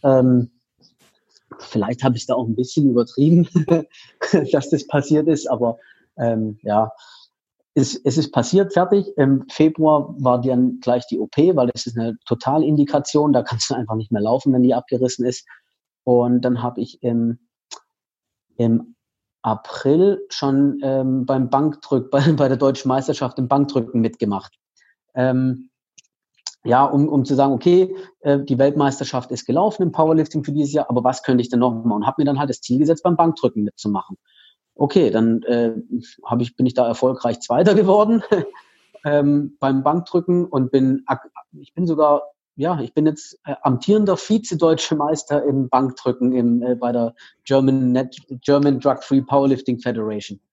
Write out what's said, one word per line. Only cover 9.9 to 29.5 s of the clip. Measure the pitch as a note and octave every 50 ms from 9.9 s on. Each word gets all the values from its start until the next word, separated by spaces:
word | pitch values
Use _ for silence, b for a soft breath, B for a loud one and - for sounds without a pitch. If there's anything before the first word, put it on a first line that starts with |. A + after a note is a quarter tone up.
| D3+ D3 C#3+ - - -
war | C3+ B2+ B2 B2
dann | A#2+ C3 C3 B2 B2+ B2+ B2 B2+
gleich | - - A#2+ B2 B2 -
die | - -
O | G#2 G2+
P, | - - D3+ F3 F#3
weil | D3+ B2 B2
das | B2 - -
ist | B2 A#2 A#2
eine | A2+ A#2 A2 - _
Totalindikation, | - A#2+ A#2 - C3 C#3 D#3 D3+ C#3+ D3+ D3 C#3+ C#3+ - D3 C#3+ - - D3+ D3 D3+
da | C#3+ C#3
kannst | B2+ - B2 A2+ - -
du | C#3
einfach | A#2+ A#2+ G#2+ A2
nicht | A2 G#2+ -
mehr | A#2 G#2+
laufen, | G2+ G#2+ A#2 C3+ - C#3+
wenn | C3 B2+ B2
die | B2 B2+
abgerissen | A#2 - _ - A#2+ B2+ B2 - - A#2+
ist. | B2 B2 - - b b b b b b _ _ _ _ _ _
Und | B2+ B2 B2 A#2+ B2 B2 B2
dann | B2 B2 B2+ A#2
habe | A2+ B2 A#2+ -
ich | A2+ - - _ -
im, | B2 A#2 A#2 A#2 A#2 A#2 A#2+ _ _ _ _ _ _ - - _ _ _ _ _ _ _ _ _ _ _ _ _ _ _ -
im | A#2 A#2 A2+ A2+ - - - _ _ _ _ _ _ _ _ _ _
April | A2 A2 - - - - - - C3+ C#3+ E3 F#3 G3+ G3+ F#3+ G3+ -
schon, | - - - C#3 C3+ C3+ C#3+ C#3+ C#3 C#3+ C#3
ähm, | C3+ C3+ C3+ C3 C3 C3 C3 B2+
beim | C3 C3+ C3+ C3 A#2+
Bankdrück-, | C3+ C3+ D3 D#3 D3 - - - D3 C3 A#2+ -
<laughs> |
bei, | - C#3 C#3 E3 D#3+
bei | C3+ D3 C3
der | C3+ A#2+
Deutschen | C#3 C3+ C3 - - C3+
Meisterschaft | B2+ C3+ C3+ - C#3+ - C#3+ B2 - -
im | C3 A#2+
Bankdrücken | C#3+ C#3+ C#3+ C#3+ C#3+ C3+ A2+ A2+ - A#2+
mitgemacht. | A2+ - - _ - G#2+ G2+ G2 - - _ _ _ _ _ _ _ _ _ _ _ _ _
Ähm, | B2+ B2+ C3 B2+ B2+ C3 C3 B2+ B2+ - _ _ _ _ _ _ - _ _ _ _ _ _ _ _ _ - - _ _
ja, | A2+ A#2+ B2 C#3
um, | - - C#3 D3 D3
um | D3 C#3 B2+
zu | - C#3+
sagen, | C3 C#3 C#3 C#3
okay, | A#2 - F3+ F3 F3+ F#3 F#3 F#3+ B B B B _
äh, | - D3 C#3+ C#3+
die | C#3 C#3 C3+ B2
Weltmeisterschaft | C3+ C#3+ C#3+ D3+ C#3+ C#3 C3 - - - - B2+ B2 -
ist | B2+ - -
gelaufen | -